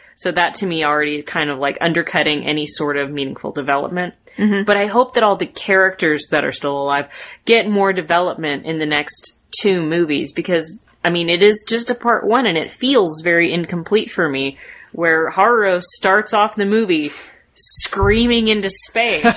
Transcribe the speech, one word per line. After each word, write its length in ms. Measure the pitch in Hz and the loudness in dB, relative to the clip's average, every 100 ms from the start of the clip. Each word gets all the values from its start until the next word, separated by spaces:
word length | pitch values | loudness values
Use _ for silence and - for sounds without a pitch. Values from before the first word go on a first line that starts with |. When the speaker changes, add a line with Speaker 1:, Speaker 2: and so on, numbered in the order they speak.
| - - | -20 -8
Speaker 1:
So 180 | 185 | -4
that 220 | 175 170 - | 0 -2 -2
to 100 | 190 | -4
me 180 | 160 | -2
already 320 | 151 147 151 147 | 0 0 0 -4
is 80 | |
kind 260 | 147 170 147 | -6 -4 -4
of, 100 | 135 | -2
like, 180 | 139 143 | -4 0
undercutting 640 | 170 165 160 175 151 147 - | 0 0 -2 0 0 -2 -2
any 200 | 151 147 | -4 -4
sort 320 | - 147 143 | -4 -4 -2
of 120 | 139 | -4
meaningful 440 | 147 139 143 - | -4 -6 -8 -10
development. 600 | - 135 139 - 180 175 - _ - | -6 -2 0 0 -4 -6 -8 _ 0
Speaker 2:
Mm-hmm. 280 | 208 202 214 | 2 2 2
Speaker 1:
But 100 | 202 | 0
I 120 | 208 | 2
hope 260 | 214 254 | 0 2
that 100 | 247 | 2
all 140 | 220 190 | 2 2
the 80 | 180 | -2
characters 840 | - - 190 190 190 165 151 - | -8 0 4 4 2 0 0 0
that 120 | 156 | -2
are 80 | 143 | -2
still 260 | - 147 143 | -4 -4 -4
alive 260 | 139 143 139 - - - - | -2 -2 -4 -12 -18 -10 2
get 240 | 226 202 | 2 4
more 240 | 202 196 | 2 2
development 720 | 180 165 175 180 - 156 143 - | 0 0 0 0 -2 -4 -4 -4
in 140 | 160 | -4
the 60 | 151 | -2
next 520 | 147 147 - - - - - | -2 -2 -8 -10 -16 -8 -2
two 200 | 202 185 | 0 0
movies 520 | 156 170 165 143 139 | 0 0 0 0 -4
because, 480 | - 170 170 165 196 _ _ 175 | -6 -2 -2 -2 -12 _ _ -2
I 40 | |
mean, 200 | 170 165 | 0 0
it 120 | 175 | 4
is 220 | 208 208 - | 4 4 0
just 200 | 226 233 | -4 -2
a 60 | 240 | -2
part 320 | 240 226 196 | 0 0 2
one 180 | 240 233 | 2 2
and 120 | 165 | 0
it 120 | - | -4
feels 520 | - 254 269 180 156 | -4 2 4 2 0
very 300 | 165 170 170 | 2 2 2
incomplete 580 | 170 165 175 165 214 - | 0 -4 -6 0 0 0
for 160 | - 160 | -2 -2
me, 300 | 135 135 135 - - - | 0 -4 -6 -18 -20 -16
where 400 | - 170 160 160 | -4 0 2 0
Haruo 500 | - 208 240 202 180 | 2 4 4 2 0
starts 520 | 175 - 196 202 208 | -2 -2 2 2 2
off 220 | 220 214 214 | 0 0 0
the 80 | 202 | 0
movie 460 | 214 214 160 147 - - - _ - | 2 2 0 -2 -8 -20 -20 _ -6
screaming 840 | - - - 202 196 220 240 233 220 | -2 0 -2 0 2 4 4 2 2
into 220 | 214 196 | 0 0
space 540 | - - 233 233 170 233 | -4 -4 -2 0 2 2